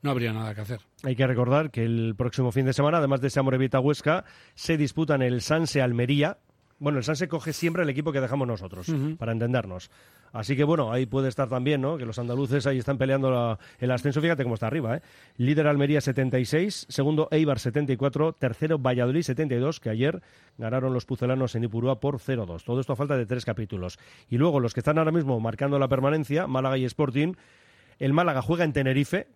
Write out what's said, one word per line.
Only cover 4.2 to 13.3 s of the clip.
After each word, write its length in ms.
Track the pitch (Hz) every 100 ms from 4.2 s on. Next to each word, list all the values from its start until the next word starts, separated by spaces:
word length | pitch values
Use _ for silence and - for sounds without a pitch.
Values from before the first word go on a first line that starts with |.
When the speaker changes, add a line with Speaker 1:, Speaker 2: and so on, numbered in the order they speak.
| - - -
Speaker 2:
se 240 | - - 160
disputan 420 | 147 - 156 143
el 220 | 127 123
Sanse 400 | - 156 160 147
Almería. 560 | 127 120 123 143 147 208 _ _ _ _
Bueno, 180 | 147 143
el 80 |
Sanse 240 | 113 151 170
coge 240 | 160 156
siempre 300 | 147 170 165
el 80 | 160
equipo 200 | 135 151
que 120 | 139
dejamos 260 | 131 139 127
nosotros, 400 | 110 92 90 90
Speaker 1:
Ujú. 280 | 156 143 160
Speaker 2:
para 160 | 113
entendernos. 580 | 113 120 127 101 92 - _ - _ _
Así 240 | 107 101 135
que, 80 |
bueno, 260 | 147 165 120
ahí 140 | 123
puede 240 | 131 131 135
estar 200 | 120 131
también, 340 | 127 127 147
¿no? 160 | 131 160
Que 80 | 120
los 120 | 113
andaluces 480 | 120 123 139 139 131
ahí 120 | 131
están 180 | 117 139
peleando 340 | 131 135 135